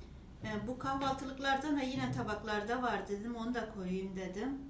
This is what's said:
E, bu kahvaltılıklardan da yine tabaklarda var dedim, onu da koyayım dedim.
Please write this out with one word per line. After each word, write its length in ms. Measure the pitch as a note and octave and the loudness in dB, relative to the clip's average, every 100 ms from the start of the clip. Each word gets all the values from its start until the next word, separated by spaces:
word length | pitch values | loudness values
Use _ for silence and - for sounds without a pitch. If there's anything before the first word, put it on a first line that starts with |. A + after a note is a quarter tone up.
| - - - - | -14 -14 -14 -8
E, 220 | G#3+ G#3+ G#3+ | -4 -2 -2
bu 120 | B3+ | -2
kahvaltılıklardan 1000 | C4+ C#4 C#4 C4+ C4+ C4 C#4 C4+ D4+ C#4+ | 0 2 2 0 -2 0 2 4 4 2
da 60 | |
yine 300 | B3+ B3+ B3 | 2 2 0
tabaklarda 680 | B3 G#3 G#3 A3 G#3 G#3 B3+ | 0 0 0 0 0 2 2
var 260 | B3 G3 F#3+ | 2 2 0
dedim, 280 | G3+ A#3 A#3 | -2 -2 -2
onu 180 | A3+ | 0
da 200 | A#3+ A3 | 0 -2
koyayım 420 | G3+ F3+ F#3 F#3+ F#3 | -2 0 0 0 -2
dedim. 420 | F3+ F#3+ B3+ C#4 - | -4 -2 -2 -2 -6